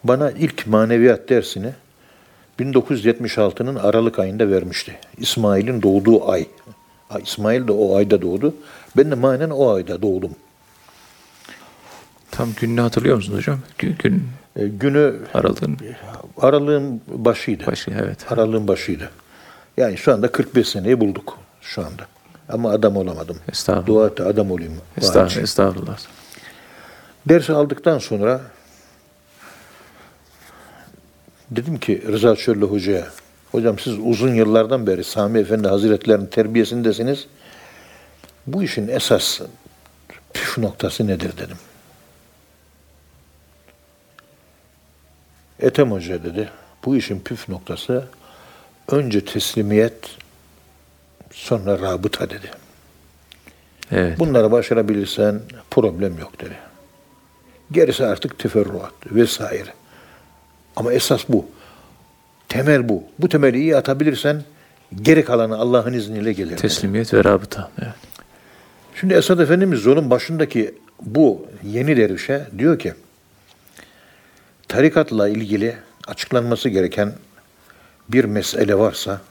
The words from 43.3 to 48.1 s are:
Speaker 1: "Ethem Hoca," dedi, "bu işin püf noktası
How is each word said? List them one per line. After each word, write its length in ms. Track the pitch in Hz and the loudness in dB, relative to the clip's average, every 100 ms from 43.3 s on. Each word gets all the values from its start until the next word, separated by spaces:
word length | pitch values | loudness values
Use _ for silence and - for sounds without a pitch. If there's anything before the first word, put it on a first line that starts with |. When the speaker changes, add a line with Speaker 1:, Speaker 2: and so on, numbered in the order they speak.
| _ _ _ _ _ _ _ _ _ _ _ _ _ _ _ _ _ _ _ _ _ _ - | _ _ _ _ _ _ _ _ _ _ _ _ _ _ _ _ _ _ _ _ _ _ -2
Speaker 1:
"Ethem 320 | 127 - 131 | 0 2 0
Hoca," 320 | 98 87 87 | 0 -6 -8
dedi, 260 | 87 87 104 - - _ 127 | -6 -8 -8 -12 -20 _ -2
"bu 100 | 135 | -2
işin 240 | - 98 | -2 -8
püf 300 | - 117 - | -8 -12 -10
noktası 580 | 90 - 87 - 123 131 | -12 -10 -12 -4 -6 -6